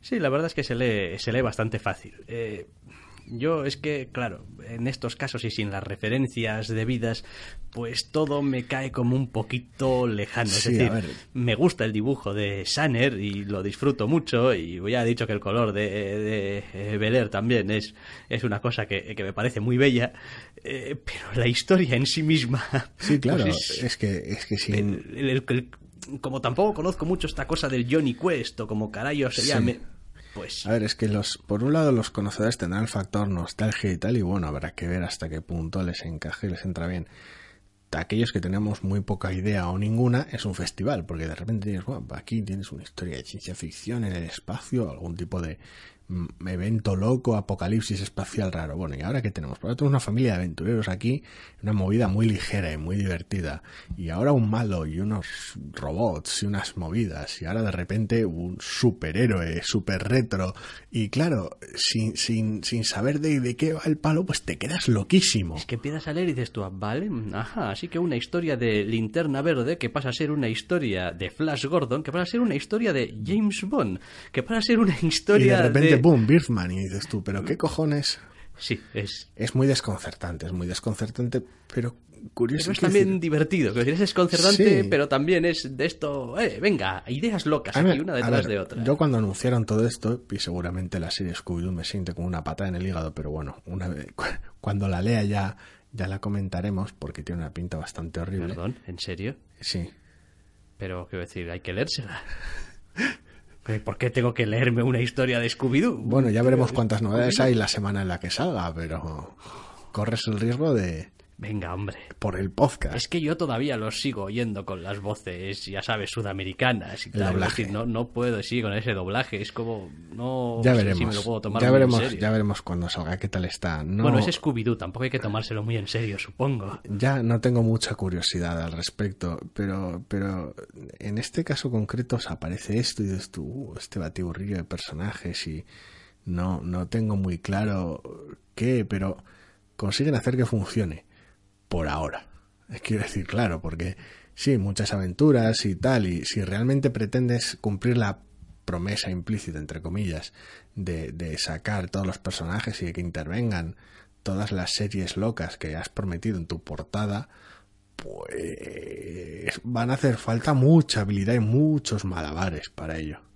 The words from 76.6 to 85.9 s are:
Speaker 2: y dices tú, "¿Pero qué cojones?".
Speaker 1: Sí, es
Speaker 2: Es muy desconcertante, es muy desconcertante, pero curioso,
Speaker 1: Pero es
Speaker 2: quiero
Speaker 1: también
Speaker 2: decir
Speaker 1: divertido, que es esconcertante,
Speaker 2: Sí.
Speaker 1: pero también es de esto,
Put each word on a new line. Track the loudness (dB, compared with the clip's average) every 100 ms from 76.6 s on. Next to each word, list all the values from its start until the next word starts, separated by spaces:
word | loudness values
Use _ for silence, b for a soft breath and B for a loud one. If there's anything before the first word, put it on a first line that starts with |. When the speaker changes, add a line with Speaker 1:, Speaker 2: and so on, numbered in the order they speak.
| 0
Speaker 2:
y | -2
dices | -2 -4 -4
tú, | -4
"¿Pero | -2 -4
qué | -2 0
cojones?". | 0 0 2 2 0 -4 B B B -12
Speaker 1:
Sí, | -4 -4 -4
es | -6 -6 -8 -14 -6
Speaker 2:
Es | -2
muy | 4 4
desconcertante, | 4 0 -4 -6 -8 -8 -8
es | -6
muy | -4 -4
desconcertante, | -4 -4 -4 -4 -2 -2 -2 -4 B B
pero | -4 -4 -6 _ -20 -16
curioso, | 0 2 2
Speaker 1:
Pero | 0
es | 2
Speaker 2:
quiero | 4
Speaker 1:
también | 6 6
Speaker 2:
decir | 4
Speaker 1:
divertido, | 2 2 4 4 4
que | 4 2
es | 4
esconcertante, | 2 4 4 6 6 8 8 6
Speaker 2:
Sí. | 6
Speaker 1:
pero | 2 4
también | 2 4 4 4
es | 2 -4 -2
de |
esto, | -2